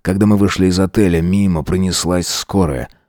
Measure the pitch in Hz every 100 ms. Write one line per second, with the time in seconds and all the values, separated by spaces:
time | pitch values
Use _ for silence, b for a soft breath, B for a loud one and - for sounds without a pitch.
0 | - 95 104 104 101 - 92 90 92 -
1 | 98 85 85 98 98 82 76 92 92 82
2 | 82 90 85 - - 98 82 65 60 _